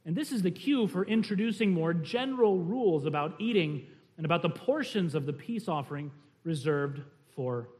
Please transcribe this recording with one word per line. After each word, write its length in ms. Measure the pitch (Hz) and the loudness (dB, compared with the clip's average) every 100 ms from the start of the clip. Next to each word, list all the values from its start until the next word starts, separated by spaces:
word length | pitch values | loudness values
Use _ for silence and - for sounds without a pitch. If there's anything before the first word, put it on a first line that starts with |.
and 100 | 160 | -4
this 160 | 175 302 | -4 -2
is 120 | 247 | 0
the 80 | 185 | 0
cue 340 | 175 - 277 208 | 0 0 2 2
for 180 | 180 | 0
introducing 680 | 202 220 - 196 226 208 208 | 0 0 2 0 0 2 2
more 200 | 175 160 | 4 2
general 680 | 170 147 240 262 262 220 190 | 0 0 -2 -2 2 4 4
rules 440 | 170 247 220 156 | 0 2 2 2
about 300 | 147 147 151 - | 2 0 -2 -2
eating 440 | 220 214 156 147 - - _ - | 0 2 2 -2 -10 -20 _ -6
and 80 | |
about 180 | 160 170 | 0 2
the 60 | 170 | 2
portions 680 | - - 302 254 214 175 151 | 0 0 0 0 0 0 0
of 100 | 135 | -4
the 60 | |
peace 340 | 131 - 233 - | -6 -6 -6 -4
offering 460 | 156 135 143 147 - - _ | -4 -4 -8 -10 -12 -20 _
reserved 580 | 165 156 135 147 143 139 - - _ | -4 -2 0 2 0 -4 -12 -18 _
for 340 | - 127 120 117 | -6 -4 -4 -6